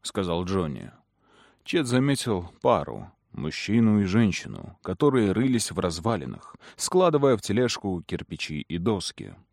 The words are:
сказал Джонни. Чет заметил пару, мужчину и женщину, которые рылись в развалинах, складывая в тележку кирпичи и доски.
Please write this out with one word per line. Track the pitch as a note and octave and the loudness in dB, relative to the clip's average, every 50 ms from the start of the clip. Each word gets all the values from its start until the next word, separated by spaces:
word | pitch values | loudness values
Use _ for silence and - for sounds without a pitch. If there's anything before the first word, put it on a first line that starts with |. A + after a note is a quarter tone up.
сказал | - - - G#2+ F#2+ F2 E2 E2+ F2+ | -10 -6 -4 -4 -2 0 -2 -2 -2
Джонни. | F2+ G2 F#2+ F2 D2+ C2 G1+ G1+ - - _ _ _ _ _ _ _ _ _ _ _ _ _ _ | 0 0 0 0 -2 -4 -8 -12 -16 -18 _ _ _ _ _ _ _ _ _ _ _ _ _ _
Чет | - - F3 C#3+ | -4 -2 -2 0
заметил | A#2+ B2 B2+ C3+ C#3+ C#3 - - B2 G#2 F2+ F2 E2+ - _ | 2 2 2 2 2 0 0 0 -2 -2 -2 -4 -8 -14 _
пару, | - B2+ A#2+ F2+ C#2 - A#1 G1+ - F2+ _ _ _ _ | 2 2 4 2 0 -4 -10 -12 -14 -16 _ _ _ _
мужчину | - - C#2 D#2 - - - - G#2 A#2 A#2 A2 G#2+ G#2 | -10 -6 -6 -6 -6 -6 -4 0 2 4 4 6 4 4
и | G2+ | 2
женщину, | F#2 F#2+ A#2 A#2+ G2 E2+ - - - G#1 G1+ G1+ - - _ | 4 4 4 4 4 2 -2 -8 -10 -12 -12 -14 -16 -18 _
которые | _ F2 F#2 _ D3+ C#3+ C3+ B2 A2 G2 | _ -8 -2 _ 2 4 4 4 2 4
рылись | F#2 G#2+ B2+ C3+ B2 A2+ - - | 2 2 2 2 2 0 -2 -2
в | F2 F#2 | -4 -2
развалинах, | F#2 F2+ D#2+ E2+ D#2+ A2+ A#2 F2+ C2+ B1 G1+ - - - - _ - - - | -2 -2 -4 -2 -2 -2 -2 -2 -4 -10 -12 -14 -18 -20 -20 _ -20 -20 -10
складывая | - - - - F#3 F#3 F3 D3+ C#3+ C#3 C#3 B2 | -8 -6 0 2 4 4 4 4 4 4 4 4
в | G2 | 2
тележку | - - G2+ A#2 B2+ A#2 - - - G2+ F#2 E2+ - | 0 -2 2 2 2 0 0 -4 -4 -4 -4 -4 -6
кирпичи | - F#2 D#2+ D#2 _ - - - - D#2 D2 | -8 -8 -8 -8 _ -10 -10 -8 -8 -8 -8
и | - _ E2 | -8 _ -6
доски. | F2 E2+ A2+ G#2+ F#2 - - - - G1+ G1+ - - _ _ | -2 0 0 0 0 -4 -8 -10 -12 -16 -16 -16 -20 _ _